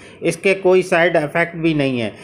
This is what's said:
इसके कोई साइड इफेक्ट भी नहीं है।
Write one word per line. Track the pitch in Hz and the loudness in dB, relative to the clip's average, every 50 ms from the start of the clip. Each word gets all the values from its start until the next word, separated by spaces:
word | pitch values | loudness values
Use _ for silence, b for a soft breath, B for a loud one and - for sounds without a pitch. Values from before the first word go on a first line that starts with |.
| B B B B B | B B B B B
इसके | 165 165 - - 196 185 | -4 -4 -2 0 -2 0
कोई | - - 180 185 185 175 | 0 2 2 2 2 2
साइड | - 185 165 170 180 170 | 2 2 2 2 2 2
इफेक्ट | 165 151 147 - 170 170 170 - | 0 -2 -2 -2 -2 -2 -4 -4
भी | 165 160 165 160 | -2 -2 0 0
नहीं | 147 139 135 127 120 | 0 0 0 -2 -2
है। | 113 120 - B | -4 -6 -8 B